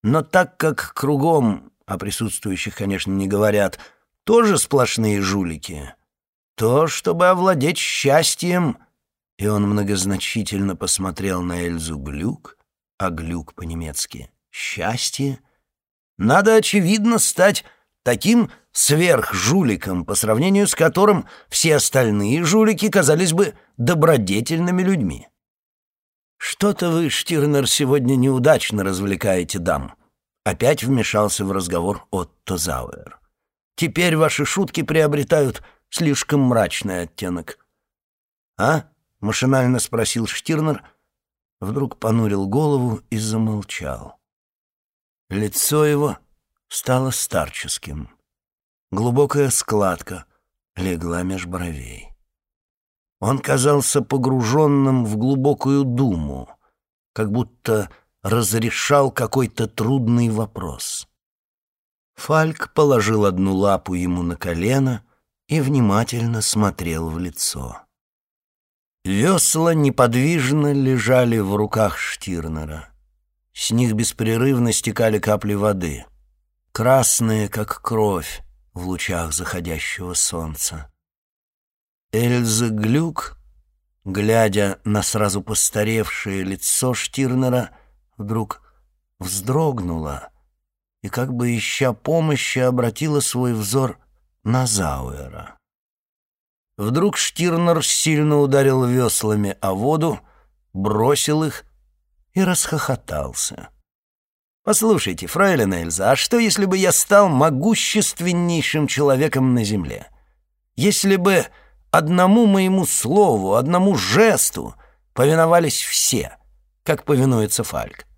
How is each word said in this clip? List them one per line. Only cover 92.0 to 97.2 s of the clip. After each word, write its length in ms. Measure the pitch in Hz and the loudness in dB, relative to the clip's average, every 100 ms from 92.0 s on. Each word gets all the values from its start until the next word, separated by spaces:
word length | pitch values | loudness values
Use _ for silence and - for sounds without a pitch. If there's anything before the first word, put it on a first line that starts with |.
| - 165 160 139 - - | -2 0 0 -2 -2 0
обратила 600 | 127 123 117 - 156 147 | 0 0 -2 -2 -2 0
свой 340 | - 123 123 | -2 -2 -2
взор 460 | 113 101 127 131 - _ _ _ _ | -2 -2 0 -2 -4 _ _ _ _
на 220 | 107 123 127 | 0 0 0
Зауэра. 920 | 104 80 67 64 69 67 - - - _ _ _ _ _ _ _ _ _ _ _ - | 0 -2 -4 -8 -10 -14 -16 -18 -20 _ _ _ _ _ _ _ _ _ _ _ -6
Вдруг 380 | 104 135 202 | -2 2 0
Штирнер 720 | - | 0